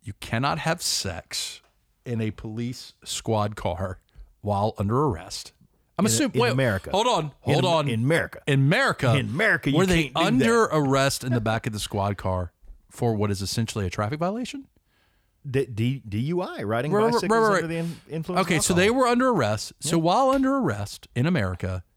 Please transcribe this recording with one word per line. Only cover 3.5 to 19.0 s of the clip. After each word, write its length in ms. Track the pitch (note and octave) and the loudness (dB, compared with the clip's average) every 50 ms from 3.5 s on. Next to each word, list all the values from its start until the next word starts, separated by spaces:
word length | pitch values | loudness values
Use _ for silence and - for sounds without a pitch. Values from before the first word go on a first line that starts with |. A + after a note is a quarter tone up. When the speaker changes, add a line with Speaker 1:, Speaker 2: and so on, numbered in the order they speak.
| G#2+ | -4
Speaker 1:
car 440 | - - G#2 F2 E2+ F#2+ F#2+ F#2 - _ _ _ - - - _ _ - | -4 -4 -4 -4 -4 -6 -8 -8 -10 _ _ _ -20 -20 -20 _ _ -4
while 320 | G2+ G#2 G2 G2+ A2 - | -2 0 0 0 -2 -2
under 280 | - G#2 G2 A2 B2+ D3+ | -2 -2 0 2 2 2
arrest. 480 | D3+ G#2+ D#2 F2 G2+ - - - - _ _ _ _ _ _ _ _ _ - | 0 -2 -4 -6 -12 -14 -14 -14 -16 _ _ _ _ _ _ _ _ _ -2
I'm 60 | F#3 | 0
Speaker 2:
In, 80 | A3 A3 | 2 2
Speaker 1:
assuming, 220 | - D4+ B3+ - | 2 0 0 2
Speaker 2:
in 60 | - A#3+ | 2 2
Speaker 1:
wait, 100 | A#3+ F#3 | 2 2
Speaker 2:
America. 380 | C3 C3+ B2 G2+ F#2+ - - | 2 2 2 2 0 -2 -2
Speaker 1:
hold 160 | - F#3+ A3+ | -2 0 2
on, 180 | B3+ A#3 F#3 D#3 D3 - _ _ | 2 2 2 0 -4 -8 _ _
Speaker 2:
In 60 | - D3 | 0 2
Speaker 1:
hold 100 | D3+ F3 | 2 4
Speaker 2:
Am-, 60 | F#3 | 4
Speaker 1:
on. 180 | E3+ D#3+ D3+ C#3+ | 2 2 2 0
Speaker 2:
in 160 | A#2+ A2 A#2 | 0 0 2
America. 380 | C3+ D#3+ D#3+ F#2+ D#2+ - - _ | 2 2 2 0 -2 -8 -10 _
Speaker 1:
In 140 | - C#3+ C3+ | 0 2 4
America. 540 | C3+ C#3 F3 A#3 C#4 A#3+ F#3 - - B2+ A#2+ | 4 4 4 4 2 0 0 0 2 2 2
Speaker 2:
In 100 | C#3 B2 G#2+ | 2 2 -2
America, 400 | G#2+ D3+ A3 G#3+ F#3 E3 - D3 | -2 0 2 2 2 2 2 2
you 80 | C#3 D#3 | 2 2
Speaker 1:
Were 80 | F#3+ | 4
they 160 | F#3 F3+ E3 D#3 C3+ | 4 4 2 2 0
Speaker 2:
can't 40 | B2 | 0
do 40 | D3 | 0
Speaker 1:
under 460 | E3+ F#3+ A3+ C4 B3 A3+ A#3 A#3 A3 - | 0 2 4 4 4 4 4 4 2 2
Speaker 2:
that. 80 | - | 2
Speaker 1:
arrest 480 | D#3 D3 C3+ C3 C3+ C3+ C#3 - - - | 2 2 4 4 4 4 2 0 -2 -2
in 80 | C3 B2 | -2 -2
the 80 | A#2+ | 0
back 260 | A2 A2+ A2 A2+ - | 0 0 -2 -2 -2
of 60 | B2 G#2+ | -4 -6
the 80 | G#2 | -6
squad 380 | - - - G2+ G2 G2+ G2+ - | -8 -4 -2 -2 0 0 -2 -2
car 340 | - F#2+ F#2 F2+ F2+ F2 _ _ _ - - - _ _ | -2 -2 -2 -2 -4 -6 _ _ _ -20 -20 -20 _ _
for 240 | - - - A#2 A2+ | -8 -4 -2 0 0
what 160 | G#2 G2+ G2+ | 0 0 0
is 100 | G2+ F#2 | 0 -2
essentially 460 | G2 F#2+ - - A2+ A2 - A2+ G2+ | -4 -6 -2 -2 -4 -2 -2 -4 -4
a 40 | F2+ | -4
traffic 280 | - - G#2+ G#2 C3+ D3+ | -2 -2 -4 -4 -2 -4
violation? 480 | E3 F3+ G3+ A#3 B3+ - - C#4 C4+ _ _ _ _ _ _ _ _ _ _ _ _ _ _ _ _ D3 | -4 -4 -4 -4 -8 -8 -10 -14 -16 _ _ _ _ _ _ _ _ _ _ _ _ _ _ _ _ -4
Speaker 2:
D-, 180 | B2 C3 C3 | -2 -2 -2
D-, 360 | - B2 G#2 A2+ A#2+ C3+ C#3 - | -2 -2 -2 0 0 -2 -2 -6
D 120 | A2 F#2+ G#2 | -6 -4 -4
U 240 | A#2+ D3 F3 F3 F3+ | -2 -2 -2 -2 -4
I, 200 | D#4 F4+ E4 A#2+ | -4 -8 -8 -4
riding 300 | G2+ A2 A#2 B2+ D3+ F3 | -2 -2 0 0 0 2
Speaker 1:
Right, 120 | G#3 G#3+ | 2 2
right, 80 | A3+ A#3+ | 2 2
Speaker 2:
bicycles 180 | A#3 - G3+ A3 A3+ | 2 2 2 2 4
Speaker 1:
right, 80 | A3 G#3+ | 4 4
right. 80 | G3+ F3+ E3 | 4 2 0
Speaker 2:
under 40 | E3 | -2
the 80 | E3 | -4
in-, 200 | E3 E3 E3+ E3 - - - | -4 -4 -6 -8 -10 -14 -8
influence 300 | C#3 E3 D#3 - F3+ F3 | -8 -8 -6 -2 0 0
of 60 | F#3+ | 0
Speaker 1:
Okay, 120 | E3+ F3 D3+ | 2 2 0
so 160 | - - F#3 | 2 2 2
they 120 | F3 F#3 G#3 | 4 4 4
Speaker 2:
alcohol. 140 | A#3 C4+ | 4 4